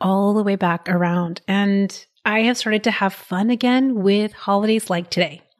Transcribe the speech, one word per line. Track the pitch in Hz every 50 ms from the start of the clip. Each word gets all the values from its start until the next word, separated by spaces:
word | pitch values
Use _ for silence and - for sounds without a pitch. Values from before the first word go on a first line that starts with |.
all | - 185 190 196 202 202
the | 208 214 202
way | 202 196
back | 190 185 175 170 175 - 185
around, | 180 175 175 175 175 180 175 170 175 - - -
and | 196 202 202 202 196 196 196 190 - - - _ _ _ -
I | 220 208 220
have | 226 247 247 -
started | - 220 214 214 214
to | 233
have | 208 - 202 190 -
fun | - - - 185 185 208 233
again | 247 226 247 247 247 262 269 269 247 208
with | 185 196 202 208 214 202 -
holidays | - - 202 202 202 214 214 220 220 - -
like | 180 170 175 -
today, | - 175 180 - 160 - _ _ _